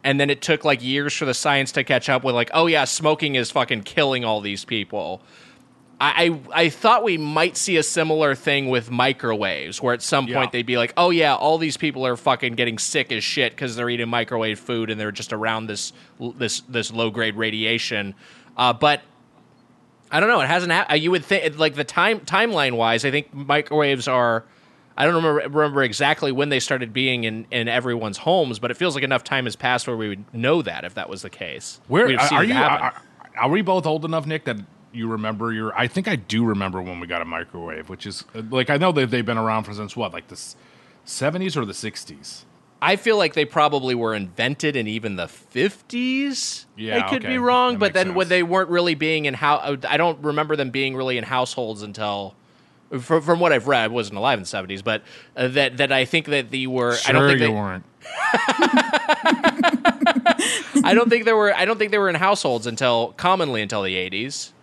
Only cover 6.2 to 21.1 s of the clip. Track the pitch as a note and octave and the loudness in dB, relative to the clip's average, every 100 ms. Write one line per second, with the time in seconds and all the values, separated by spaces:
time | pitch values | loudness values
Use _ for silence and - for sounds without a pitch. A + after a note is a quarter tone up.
6.2 | E3+ D#3 B2+ D#3 E3+ - A3 A#3+ A3 E3 | 2 0 -4 2 2 2 4 4 2 -2
7.2 | D3+ D#3 F3 - - E3+ D#3 E3+ D#3+ D#3 | -2 0 0 0 0 2 2 0 0 2
8.2 | D3+ C3+ - C#3+ C3+ B2+ A#2 A#2+ C3 C3 | 2 2 0 0 2 -2 0 0 2 0
9.2 | A#2+ G#2+ G2+ D2 D2+ G2 B2+ A#2+ - C#3+ | -2 -2 -2 -4 -8 -4 -2 -2 0 0
10.2 | B2+ C3 B2+ B2 A#2 B2 A#2+ - F3 E3+ | 0 -2 -2 -2 -2 0 0 2 4 4
11.2 | D3+ C3 D3+ E3 D#3+ - D#3 C3+ C3 A#2+ | 4 4 2 2 0 -2 -4 -2 -2 0
12.2 | - B2+ B2+ A#2 A#2+ A2 - D3+ B2 A2+ | 0 0 -2 0 -2 -2 -2 -2 -2 -4
13.2 | - - A#2 - C3+ A2+ A#2+ A#2+ A#2 A#2 | -4 0 -2 -2 -8 -4 -4 -4 -2 -2
14.2 | A2+ A#2+ A2 G#2 - A#2 A2 G#2+ G#2+ G2+ | -2 -2 -2 -4 -4 -4 -4 -4 -6 -8
15.2 | A2+ A2 A2 A2 A2 G2+ - - - _ | -8 -4 -2 -4 -6 -8 -10 -14 -20 _
16.2 | A#2+ A#2+ A#2 - - A#2+ G#2+ A2+ A2+ A2+ | -12 -6 -4 -4 -6 -6 -4 -2 -2 -2
17.2 | A2+ G#2 A2 A2 A2 A2+ - G#2+ G2 F#2+ | -4 -2 -4 -2 -2 -2 -2 -4 -6 -10
18.2 | - - - - B2 A2+ D3 D3 - _ | -20 -20 -16 0 0 4 2 2 -4 _
19.2 | _ _ _ _ _ _ _ _ _ D3+ | _ _ _ _ _ _ _ _ _ 0
20.2 | G#3 A#3 C3+ F3 F3 E3+ - D3+ D#3+ | 4 2 2 0 2 0 2 0 2